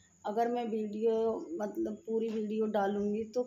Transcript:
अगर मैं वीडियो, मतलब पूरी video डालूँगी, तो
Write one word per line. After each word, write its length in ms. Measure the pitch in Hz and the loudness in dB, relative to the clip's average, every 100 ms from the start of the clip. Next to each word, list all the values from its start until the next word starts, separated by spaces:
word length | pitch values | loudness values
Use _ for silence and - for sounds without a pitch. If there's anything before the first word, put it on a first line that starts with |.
| _ _ - | _ _ -2
अगर 220 | 214 233 | 0 2
मैं 160 | 240 226 | 0 -2
वीडियो, 480 | 220 208 208 226 226 226 - - 175 | -2 -2 0 2 4 2 0 -4 -6
मतलब 360 | 208 339 220 214 - | -4 -2 -4 -4 -2
पूरी 200 | 220 226 | 0 0
video 360 | 220 208 220 214 | -2 0 0 2
डालूँगी, 560 | 208 196 202 208 208 | 2 2 2 0 0
तो 200 | 220 254 | -2 -2